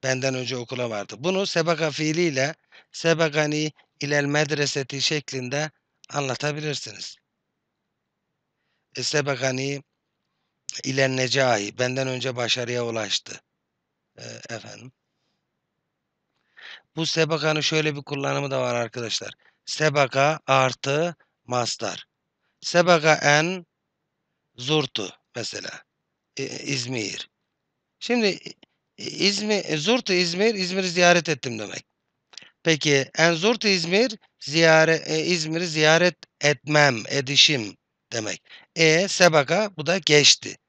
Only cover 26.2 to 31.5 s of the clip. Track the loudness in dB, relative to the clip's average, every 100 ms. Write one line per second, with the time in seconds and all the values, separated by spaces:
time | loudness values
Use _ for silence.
26.2 | _ -12 -10 -10 -6 -6 -4 -6 -6 -8
27.2 | -14 _ _ _ _ _ _ _ -2 0
28.2 | 0 -2 -10 -20 _ _ _ _ -14 -2
29.2 | -2 0 -2 -2 -2 -4 0 -2 0 0
30.2 | 0 0 0 0 -4 -2 -2 2 6 6
31.2 | 2 -4 -4